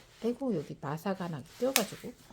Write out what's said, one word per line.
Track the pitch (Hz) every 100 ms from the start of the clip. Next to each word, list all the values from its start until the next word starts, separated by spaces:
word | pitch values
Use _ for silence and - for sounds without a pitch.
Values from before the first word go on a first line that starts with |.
| - -
아이고, | 226 240 269 185
여기 | 143 156
마사가 | 143 156 202 190 175
하나 | 156 - -
껴가지고. | 247 269 202 - - 247 -